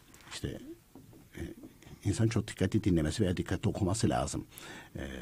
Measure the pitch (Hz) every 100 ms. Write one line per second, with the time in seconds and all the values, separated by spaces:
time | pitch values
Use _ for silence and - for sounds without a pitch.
0 | - - - - 73 - 269 339 - -
1 | - - - - - - - - - -
2 | 101 - 110 110 - - 98 110 98 87
3 | 78 78 92 87 82 92 95 73 92 101
4 | - 62 71 - - - - - - -
5 | 67 64